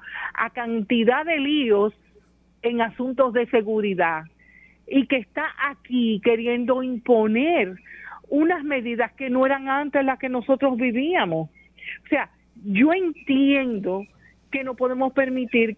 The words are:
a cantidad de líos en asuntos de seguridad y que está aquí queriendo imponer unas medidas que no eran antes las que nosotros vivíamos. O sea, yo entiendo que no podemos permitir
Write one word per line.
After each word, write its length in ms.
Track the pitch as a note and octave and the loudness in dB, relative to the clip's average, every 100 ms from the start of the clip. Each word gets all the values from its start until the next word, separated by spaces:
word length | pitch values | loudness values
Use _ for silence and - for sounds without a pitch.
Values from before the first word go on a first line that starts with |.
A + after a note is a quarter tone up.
| - - - | -10 -12 -8
a 160 | - A3+ | -6 -6
cantidad 720 | B3+ A#3 A3+ G3+ A#3+ A3+ C4 | -6 -4 -4 0 2 4 2
de 140 | D#4+ D#4 | 0 -2
líos 560 | C#4 D4+ A#3+ G3+ G#3+ - _ _ _ _ _ _ | 0 0 2 2 2 -2 _ _ _ _ _ _
en 220 | A#3 A#3 | -4 -2
asuntos 500 | A3+ - B3+ B3+ B3+ | -2 -4 -2 2 2
de 140 | A#3 A#3+ | 2 2
seguridad 800 | A#3 G#3 G#3+ G#3 F#3 E3 D#3+ D#3+ _ _ _ - _ - | 0 2 0 0 0 0 -2 -10 _ _ _ -20 _ -2
y 200 | C4+ A3+ | 0 0
que 100 | C4 | -2
está 300 | G#3 - D#4 - C#4 | -4 -8 -8 -6 -6
aquí 500 | C4+ - B3 A3+ G#3 | -6 -4 0 0 0
queriendo 600 | A#3+ A3+ A#3 A#3+ A#3+ B3+ | 0 0 0 -2 0 0
imponer 920 | B3+ A#3+ - A3+ G#3+ A3+ D4+ E4+ F#3 F#3 - - - - - | -2 -4 2 4 4 2 2 0 0 -6 -18 -20 -18 -18 -2
unas 340 | C#4+ D#4+ F4 | 2 2 0
medidas 480 | C#4+ C4+ A#3 A#3 A3+ | -2 -4 -2 -2 -4
que 180 | - C4+ | -4 -2
no 160 | B3+ C4+ | 2 2
eran 240 | C#4 C4+ | 0 -2
antes 340 | C#4 D4 C#4+ | -2 0 0
las 140 | C4+ B3+ | 0 -2
que 100 | C4+ | -4
nosotros 480 | B3 - C4+ C#4 A#3+ | -4 0 2 2 0
vivíamos. 720 | B3+ A3+ D4+ F4+ F#3+ D#3+ D#3+ | 0 0 0 0 0 -2 -6
O 600 | _ _ _ - - - | _ _ _ -16 -16 -2
sea, 180 | C#4 G3+ _ _ - | -2 -2 _ _ -14
yo 300 | G3+ G3 D4 | -2 2 4
entiendo 1120 | F#4 F4 - - C4+ C#4 C#4 B3+ G#3+ F#3 F#3+ G#3 _ _ _ _ | 4 0 -4 -2 2 4 2 0 -4 -4 -6 -8 _ _ _ _
que 120 | C#4 | -8
no 120 | C4 | -6
podemos 400 | B3 B3+ B3+ C4 | -4 -2 0 0
permitir 600 | C4+ C4 B3+ A#3+ A#3+ A3+ | 0 0 -2 0 2 2